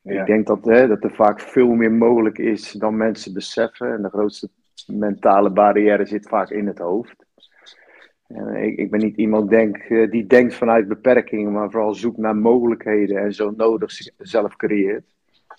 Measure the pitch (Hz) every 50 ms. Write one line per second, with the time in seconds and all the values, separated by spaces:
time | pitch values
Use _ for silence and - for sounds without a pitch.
0 | _ 95 101 98 95 95 107 110 104 - 107 95 - 113 113 123 131 117 107 101
1 | 110 104 - - 110 104 104 - - - - 131 123 120 117 117 113 110 113 117
2 | 117 117 120 117 110 107 107 - 113 117 107 98 - - - 104 107 107 110 110
3 | 110 113 104 - - 101 92 98 - - - 117 113 - - - 123 123 117 104
4 | 98 95 - 104 107 104 - - - - - _ _ _ _ - _ - 101 104
5 | 107 104 101 - - 110 98 98 104 101 92 104 104 104 101 104 104 104 104 101
6 | 98 101 104 104 - - 113 101 95 - 101 104 104 98 90 - 87 87 92 113
7 | 120 - - _ _ _ _ _ - _ _ _ _ - - _ _ _ _ _
8 | - _ _ _ _ _ 117 107 107 107 110 107 107 107 - - 104 - 107 107
9 | 110 107 - - 117 107 107 107 104 95 110 113 113 104 98 - - - 120 113
10 | 113 101 110 117 101 95 131 123 123 117 - - 123 113 113 113 101 101 107 -
11 | - 127 123 120 107 - 117 107 104 104 101 104 104 95 107 113 107 107 101 92
12 | 110 120 113 110 110 110 107 107 107 117 123 123 120 117 110 - - 107 107 107
13 | 101 98 98 98 101 104 98 - 107 104 107 110 110 113 113 101 104 - - -
14 | - - _ _ - - - 110 104 101 - - 113 - 107 101 95 - 107 -
15 | - _ _ _ _ _ _ _ _ _ -